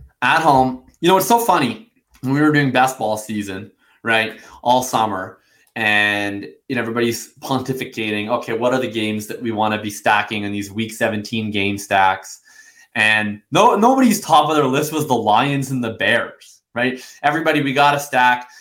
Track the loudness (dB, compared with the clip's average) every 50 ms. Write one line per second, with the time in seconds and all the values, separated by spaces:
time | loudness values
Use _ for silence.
0 | -20 -20 _ -2 0 2 2 2 4 4 4 4 4 2 -2 -6 -12 _ _ _
1 | 2 4 4 4 4 4 2 2 4 2 2 2 2 -2 -4 -6 -14 _ _ _
2 | _ _ _ _ -4 -2 0 2 2 4 4 2 2 2 2 2 2 2 0 -2
3 | -4 -4 -4 -4 -6 -6 -6 -6 -6 -6 -8 -10 -12 -16 _ _ _ _ _ _
4 | -4 0 0 0 0 -2 -6 -12 -20 -20 -16 -4 0 2 2 2 0 0 0 0
5 | 0 0 -2 -6 -8 -10 -14 _ _ _ _ _ _ _ -6 -2 0 2 4 4
6 | 2 2 0 0 -2 -4 -6 -8 -10 -12 -16 -14 _ -6 -4 -4 -4 -4 -2 0
7 | 0 0 -2 -4 -8 -14 _ _ -6 -4 -4 -2 -2 -4 -6 -6 -8 -8 -8 -6
8 | -6 -4 -4 -4 -4 -4 -4 -4 -4 -4 -4 -2 0 0 0 0 -2 -4 -4 -4
9 | -4 -4 -4 -4 -6 -10 -10 -8 -6 -4 -2 0 0 0 0 -2 -4 -8 -8 -2
10 | 0 2 2 2 0 -2 -6 -6 -6 -6 -6 -6 -8 -8 -6 -6 -6 -6 -4 -2
11 | -2 -2 -2 -4 -6 -6 -6 -6 -4 -4 -2 -2 -2 -2 -4 -4 -4 0 2 2
12 | 2 2 0 -2 -6 -16 -20 -20 _ _ -20 -20 -20 -20 _ _ -18 _ 0 2
13 | 4 4 4 2 0 -2 -6 -10 _ -2 2 4 4 4 4 4 4 4 6 6
14 | 4 4 4 2 2 4 4 4 4 4 2 2 2 2 2 0 -2 -2 -4 -4
15 | -2 0 0 0 2 2 2 2 2 0 -2 -2 -4 -4 -4 -4 -4 -6 -4 -2
16 | 0 0 0 0 -2 -4 -12 -18 -20 -20 -20 _ _ _ -4 -4 -2 -2 -4 -6
17 | -12 -18 -8 -2 -2 0 0 0 0 0 0 0 0 0 0 2 2 2 2 0
18 | -2 -2 0 2 2 2 2 0 -4 -10 -20 -20